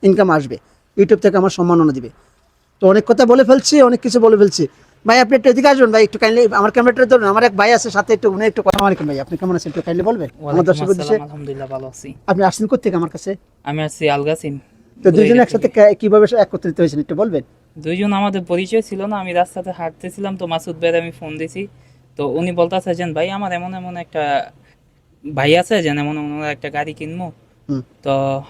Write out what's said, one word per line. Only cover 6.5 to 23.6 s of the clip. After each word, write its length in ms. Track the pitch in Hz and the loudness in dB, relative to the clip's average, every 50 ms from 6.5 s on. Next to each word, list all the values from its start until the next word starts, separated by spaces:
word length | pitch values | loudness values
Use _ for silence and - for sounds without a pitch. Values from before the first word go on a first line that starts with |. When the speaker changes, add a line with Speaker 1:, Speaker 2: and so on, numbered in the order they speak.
| - | 2
Speaker 1:
আমার 160 | 202 202 214 | 2 0 0
ক্যামেরাটা 360 | - 254 233 247 226 247 254 | 2 2 2 2 2 2 4
ধরুন। 180 | 214 262 247 214 | 4 4 4 4
আমার 180 | 196 202 220 240 | 2 2 2 2
এক 140 | 240 196 | 2 2
ভাই 160 | 185 202 220 240 | 2 2 4 4
আছে 180 | 220 - 226 | 2 0 -2
সাথে, 240 | - 196 208 - 226 | -4 -4 0 0 0
একটু, 160 | 196 - 208 | 0 2 0
উনি 160 | 190 190 214 | 0 0 0
একটু 160 | 220 - 226 190 | -2 -2 0 0
কথা, 220 | 196 - 208 - | 0 0 2 2
আলাইকুম 220 | - - - 156 | 0 0 0 -2
ভাই, 140 | 147 143 135 | -4 -6 -6
আপনি 160 | 139 - 180 | -8 -8 -8
কেমন 200 | 151 190 185 180 | -6 -4 -4 -4
আছেন 140 | 165 - 165 | -4 -4 -6
একটু 120 | 143 165 147 | -8 -8 -6
কাইন্ডলি 240 | 175 170 175 180 | -4 -4 -2 -2
বলবেন 220 | 214 240 214 151 - | -2 -2 -4 -6 -10
আমার 160 | - - 156 | -12 -12 -8
Speaker 2:
ওয়ালাইকুম 220 | 147 147 175 170 | -4 -2 0 2
Speaker 1:
দর্শকের 240 | 185 175 151 151 190 | 2 0 0 0 -4
উদ্দেশ্যে? 240 | 196 175 147 147 220 | -4 -4 -4 -2 -4
Speaker 2:
আসসালাম, 140 | 214 147 147 | -4 -4 -6
আলহামদুলিল্লাহ, 400 | 151 147 143 139 135 135 135 131 | -14 -14 -12 -12 -12 -12 -12 -10
ভালো 180 | 135 131 131 | -10 -12 -12
আছি। 280 | 131 - - - 139 127 - _ | -14 -16 -18 -18 -20 -20 -10 _
Speaker 1:
আপনি 180 | - 190 185 196 | -4 -2 0 0
আসছেন 220 | 185 - - 214 | 0 -2 -2 -4
কোত্থেকে 300 | - 269 247 - 214 175 | -2 -2 -2 -2 -2 -2
আমার 140 | 170 170 156 | -2 -4 -6
কাছে? 260 | - 165 - 190 196 - _ _ _ _ _ | -8 -10 -10 -10 -10 -10 _ _ _ _ _
Speaker 2:
আমি 180 | 143 147 156 156 | -10 -8 -6 -6
আসছি 280 | 151 - - 156 147 | -8 -6 -4 -2 0
আলগাসিম। 480 | 143 143 143 151 160 160 - 151 143 139 - _ _ _ _ _ _ - - | 0 0 -2 -4 -4 -6 -6 -10 -12 -12 -14 _ _ _ _ _ _ -2 0
Speaker 1:
তো 60 | 190 | 2
দুইজনে 180 | 160 - 214 - | 4 4 4 4
Speaker 2:
দুই 100 | 240 247 | 6 4
Speaker 1:
একসাথে 300 | 240 - - 214 - 240 | 4 2 0 -2 -2 -2
Speaker 2:
থেকে। 180 | - 226 208 | 2 4 4
Speaker 1:
কে-, 80 | 208 202 | 4 4
কিভাবে 320 | - 220 208 202 214 208 196 247 | 2 2 2 4 4 4 4 2
একত্রিত 440 | 220 196 - - 175 - 175 151 - | 2 0 0 -2 -6 -6 -6 -2 0
হয়েছেন 200 | 170 156 147 147 | 0 0 0 -2
একটু 140 | 143 - 165 | -6 -4 -4
বলবেন? 280 | 156 214 226 170 143 - _ _ _ _ _ _ 156 | -4 -2 -2 -4 -4 -6 _ _ _ _ _ _ -12
Speaker 2:
দুইজন 340 | 147 156 175 180 208 208 202 | -8 -8 -6 -4 -2 -2 -2
আমাদের 320 | 196 202 202 196 196 175 | -2 -2 -2 -4 -4 -6
পরিচয় 380 | 165 175 175 190 180 220 226 214 | -4 -4 -4 -2 -2 -2 -4 -4
ছিল 240 | - 196 196 196 | -4 -8 -8 -8
না, 100 | 208 214 | -6 -6
আমি 160 | 202 185 180 175 | -8 -6 -4 -2
রাস্তাতে 380 | 175 180 - - 190 180 185 | -2 -2 -2 -4 -10 -10 -10
হাঁটতেছিলাম, 680 | 170 - 170 165 160 _ - 180 180 196 196 196 190 | -10 -10 -10 -10 -10 _ -14 -16 -12 -10 -10 -10 -8
তো 100 | 180 185 | -8 -8
মাসুদ 300 | 170 165 160 - 185 165 | -6 -6 -6 -8 -10 -8
ভাইয়ের 260 | 160 170 170 165 170 170 | -4 -2 -2 0 -2 -4
আমি 80 | 165 | -6
ফোন 280 | 160 - 165 156 156 156 | -10 -14 -14 -14 -12 -10
দিছি। 280 | 160 165 - 185 202 202 _ _ _ _ _ _ _ _ _ | -10 -10 -10 -12 -14 -14 _ _ _ _ _ _ _ _ _
তো 120 | - 147 139 | -8 -8 -6
উনি 240 | 127 160 175 180 175 | -4 -4 -4 -4 -2
বলতেছে 420 | 175 170 170 185 185 185 190 170 | -2 -2 -2 -2 -4 -4 -4 -6
যে, 180 | 170 180 170 156 | -6 -6 -6 -4
"ভাই, 180 | 156 165 185 | -4 -4 -4
আমার 220 | 196 196 202 185 180 | -6 -6 -8 -6 -8
এমন 220 | 175 | -8